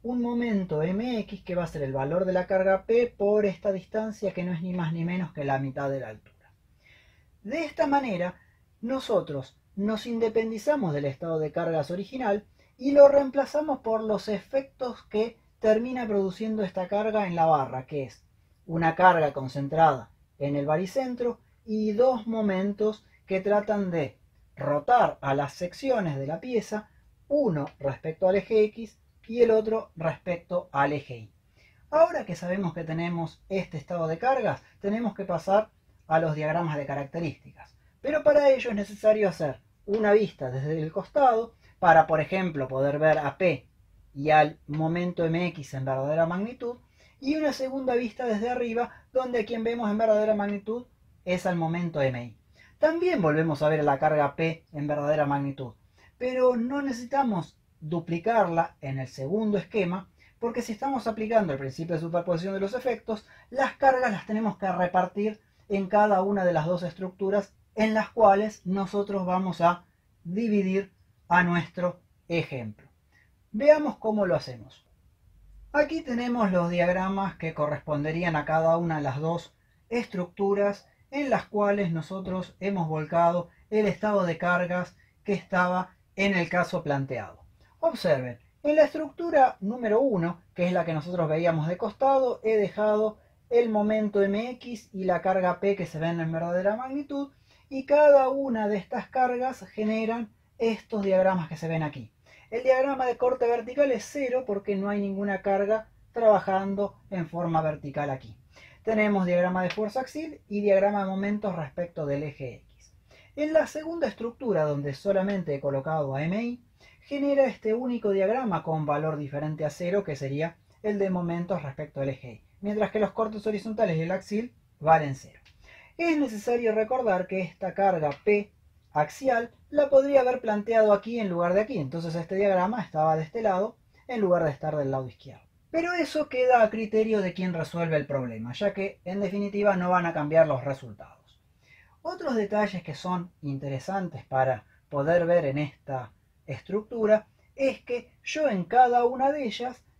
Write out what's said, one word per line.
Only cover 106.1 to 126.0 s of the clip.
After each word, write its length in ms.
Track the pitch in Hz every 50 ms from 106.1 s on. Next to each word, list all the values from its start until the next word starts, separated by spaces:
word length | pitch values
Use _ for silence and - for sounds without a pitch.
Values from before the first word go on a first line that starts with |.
trabajando 880 | _ 240 233 220 208 190 - - 190 190 190 196 196 196 202 196 - - _ -
en 180 | 196 180 165 156
forma 340 | 170 170 170 165 165 160 160
vertical 480 | 156 151 147 - 143 135 151 147 143
aquí. 260 | 131 131 - 113 - - _ _ _ - - - - - _
Tenemos 420 | 220 220 214 214 208 202 190 185
diagrama 380 | 175 175 175 175 180 180 185 180
de 60 | 175
fuerza 300 | - - 214 208 - 262
axial 380 | 262 - - 294 320 311 302 - - _
y 120 | 208 208
diagrama 400 | 202 208 190 196 196 202 202 202
de 100 | 196 190
momentos 460 | 190 190 196 202 208 208 214 202 175
respecto 500 | 170 156 135 - - 175 175 - 170 156
del 160 | 143 143 143 151
eje 400 | 147 139 - 139 123 113 - - _
X. 240 | _ _ - _ _ _ _ _ - - - _ _
En 180 | - 294 302 311
la 140 | 311 302
segunda 400 | - - 302 311 320 330 339 320
estructura, 560 | - - - 226 240 240 - 277 233 196 160 151
donde 320 | 151 147 143 143 143 135
solamente 600 | - - 202 196 190 185 202 202 190 170 156 143
he 40 | 139
colocado 540 | 143 143 139 135 135 160 156 160 147 135 135
a 80 | 139 151
M 180 | 165 185 214
I, 240 | 233 240 240 240 - _ _ _ - - - _
genera 460 | _ - 285 277 277 285 277 277 269
este 280 | 226 196 - - 214 220
único 360 | 240 254 247 247 226 - 208
diagrama 520 | 196 196 190 196 226 262 269 220 180 156 -
con 240 | 165 160 156 151
valor 300 | 147 147 147 151 160 156
diferente 480 | 147 147 135 143 143 151 156 156 156 156
a 60 | 147
cero, 340 | 139 - 180 175 185 202 196
que 100 | - 147
sería 420 | 131 139 135 139 143 156 165 - _ _ _ _ _ -
el 160 | 214 208 202
de 100 | 196 190
momentos 540 | 185 180 175 170 170 175 175 175 196 170 143
respecto 360 | 139 131 - 151 147 - 139
al 100 | 139 139
eje 220 | 131 - - 123 110
Y, 120 | - - _ _ _
mientras 320 | 196 202 208 214 214 - -
que 80 | 220
los 100 | 214 190
cortes 340 | - - 226 214 220 214 - 220
horizontales 480 | 208 202 - 220 214 214 226 185 165
y 60 | 160 165
el 100 | 170 185
axial 400 | 185 - - 202 214 240 247 - _ _ _ _ _
valen 380 | 151 156 165 156 151 143 135
cero. 240 | - - - - - _ _ _ _ - - - - - - _
Es 180 | -